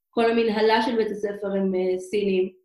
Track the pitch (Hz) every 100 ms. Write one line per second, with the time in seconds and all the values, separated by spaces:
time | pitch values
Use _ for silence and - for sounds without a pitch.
0 | _ 240 226 233 226 214 220 226 247 233
1 | 208 196 202 202 202 196 190 185 185 185
2 | 185 208 196 185 190 -